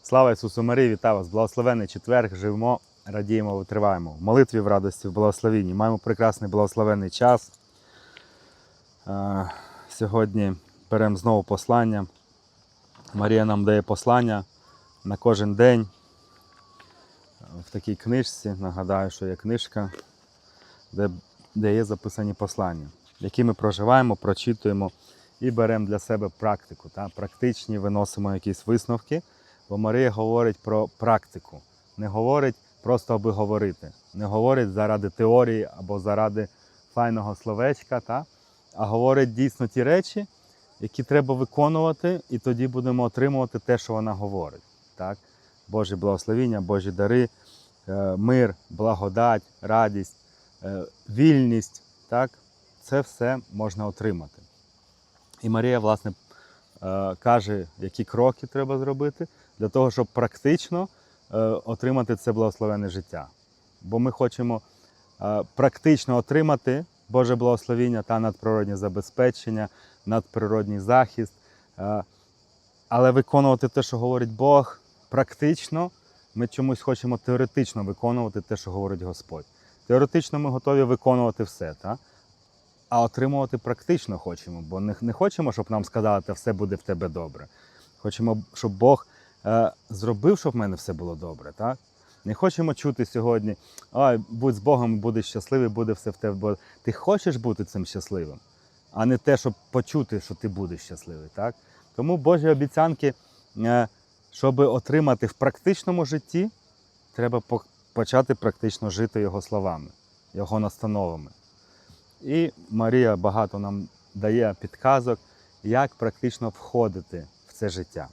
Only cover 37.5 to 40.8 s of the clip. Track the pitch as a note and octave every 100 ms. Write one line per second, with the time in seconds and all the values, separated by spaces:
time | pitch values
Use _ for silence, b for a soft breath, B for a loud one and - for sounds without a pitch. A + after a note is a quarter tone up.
37.5 | G#2+ C3 C#3+ - B2 - B2 D#3+ b b
38.5 | b b - G#2 A2+ B2+ C3+ B2+ A2+ C3+
39.5 | - A#2+ B2+ B2 F3 - G#3 G3+ b b
40.5 | b b b